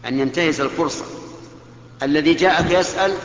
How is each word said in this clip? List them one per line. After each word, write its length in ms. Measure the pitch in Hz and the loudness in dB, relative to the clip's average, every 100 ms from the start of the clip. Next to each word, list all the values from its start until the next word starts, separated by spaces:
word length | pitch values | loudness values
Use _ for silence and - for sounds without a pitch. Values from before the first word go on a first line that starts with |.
| 120 | -4
أن 120 | 135 | -2
ينتهز 420 | 135 165 165 135 | 0 0 0 0
الفرصة. 440 | 139 170 156 - - - - - - - - - - - | -2 0 -2 -4 -10 -14 -16 -18 -20 -20 -20 -20 -20 -8
الذي 320 | 139 151 151 | 0 2 2
جاءك 360 | 170 185 165 170 | 4 4 4 2
يسأل 460 | 175 180 156 196 185 | 2 2 0 0 -2